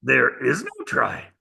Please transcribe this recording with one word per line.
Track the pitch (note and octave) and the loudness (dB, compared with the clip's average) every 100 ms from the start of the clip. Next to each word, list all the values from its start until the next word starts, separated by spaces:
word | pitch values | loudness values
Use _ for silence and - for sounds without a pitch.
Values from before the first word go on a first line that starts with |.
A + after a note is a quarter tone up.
there | A#2+ C3 B2 - B2+ | 2 4 4 2 -2
is | D#3 | -2
no | E4+ G#4+ F4+ | -4 -12 -6
try. | - A#3+ - - _ | -2 -2 -2 -14 _